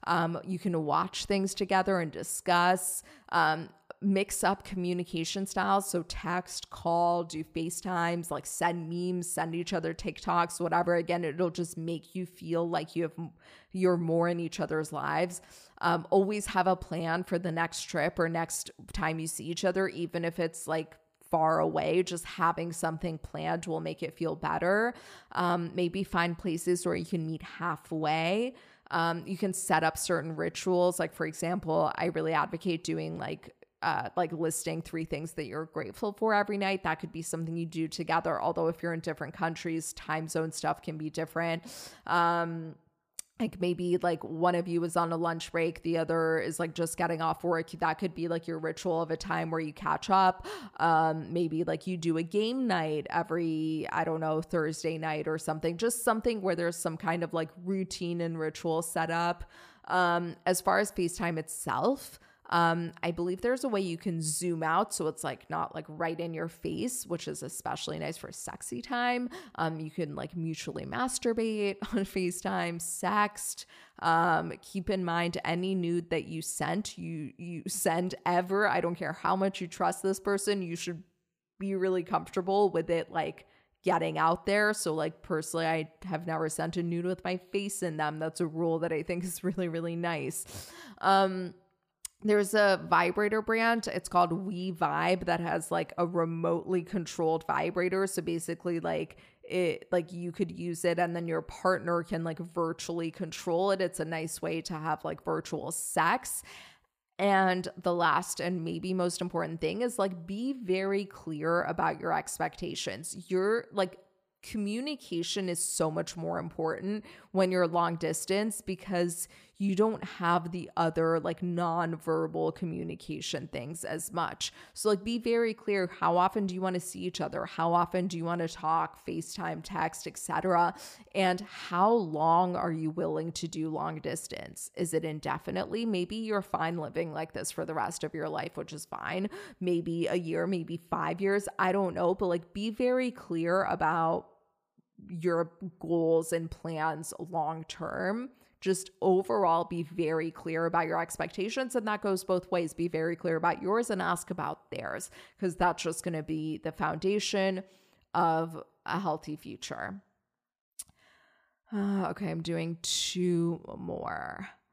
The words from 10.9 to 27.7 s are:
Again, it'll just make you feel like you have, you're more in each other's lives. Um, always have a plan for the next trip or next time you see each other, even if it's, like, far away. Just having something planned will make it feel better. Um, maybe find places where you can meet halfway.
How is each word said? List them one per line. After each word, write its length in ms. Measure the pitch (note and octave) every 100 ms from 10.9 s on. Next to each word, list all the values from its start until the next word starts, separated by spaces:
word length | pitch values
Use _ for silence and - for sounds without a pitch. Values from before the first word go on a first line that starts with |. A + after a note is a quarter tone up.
| F3
Again, 300 | E3+ F3 E3
it'll 240 | D3 F3+
just 280 | E3 E3+ -
make 360 | E3 E3 -
you 140 | F3+ F3+
feel 420 | - E3 E3 E3+
like 260 | E3+ D#3 E3
you 80 |
have, 100 | E3 D#3+ E3 - - - _
you're 260 | F#3+ F#3 F3
more 320 | E3 E3 E3+
in 100 | E3+
each 200 | E3 -
other's 340 | E3 D#3 D#3
lives. 480 | D3+ C#3 D3 F3+ F3 - - - -
Um, 260 | F3 F3 F3
always 340 | G3 G3 G#3 G3+
have 220 | F#3+ F#3
a 80 | F#3
plan 480 | - E3+ E3 E3
for 160 | F3+ F3+
the 120 | F3+
next 320 | E3 E3 -
trip 360 | - F3 D3+ F3+
or 100 | E3
next 400 | E3 E3 - - - -
time 260 | - D#3+ D#3+
you 60 | D#3+
see 200 | - A2+
each 200 | E3+ F#3+
other, 220 | F3+ F#3+
even 360 | - E3 F3
if 140 | E3 E3
it's, 300 | E3 E3 -
like, 280 | D#3+ D#3+ - _ _ -
far 280 | E3 D#3+ D#3+
away. 440 | D#3+ D#3+ D3+ E3
Just 220 | F3+ F3 -
having 480 | - E3+ E3+ E3
something 440 | E3 E3 D#3+ F3+ D#3+
planned 480 | - - D#3+ E3+ E3
will 160 | D#3+
make 220 | D#3+ D#3+
it 100 | D#3+
feel 220 | - E3 D#3+
better. 580 | D#3 D#3 E3+ G3+ A#3 A#3+ - - -
Um, 400 | - F3+ F3 E3+
maybe 300 | - F3 F3
find 340 | F#3+ F3+ E3+ E3+
places 480 | G3 E3 - F3+ F3
where 100 | F3
you 100 | E3
can 200 | F3 D#3+
meet 160 | D#3+
halfway. 1120 | - - E3+